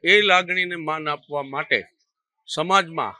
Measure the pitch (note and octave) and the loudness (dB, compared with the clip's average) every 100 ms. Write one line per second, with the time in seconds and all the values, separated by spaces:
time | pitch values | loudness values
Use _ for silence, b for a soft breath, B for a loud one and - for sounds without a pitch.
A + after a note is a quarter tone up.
0 | E3+ G#3 G3+ F#3 F3 F#3 F3+ F3 D#3 D#3 | 2 4 6 4 2 -2 -4 -4 -6 -4
1 | D3+ D3 - C#3+ C3+ C3+ D#3 A#2+ - _ | -4 -6 -6 -8 -6 -6 -2 -2 -2 _
2 | _ _ _ _ - - E3+ F#3+ E3+ E3 | _ _ _ _ -10 -6 2 2 2 -2
3 | A2+ F#2+ | -6 -6